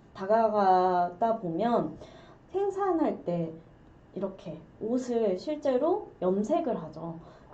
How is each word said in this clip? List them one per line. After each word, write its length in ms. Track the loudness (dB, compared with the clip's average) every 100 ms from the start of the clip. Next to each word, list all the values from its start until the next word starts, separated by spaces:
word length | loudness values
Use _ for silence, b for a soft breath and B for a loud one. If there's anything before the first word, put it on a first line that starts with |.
| -20
다가가다 1200 | -6 2 4 4 4 4 6 4 2 0 0 0 0
보면 580 | -2 -2 0 0 -2 -6 B B B B -8
생산할 720 | -4 -2 0 0 2 0 -2
때 280 | -4 -2 -4 -8 -18 -20 -20 -20 -14
이렇게 460 | -8 -6 -8 -14 -14 -16 -10
옷을 580 | -2 -2 0 0 0 0
실제로 680 | -4 -4 0 2 2 0 -2 -4
염색을 640 | 0 2 2 0 0 -4
하죠. 380 | -6 -10 -10 -10 B B B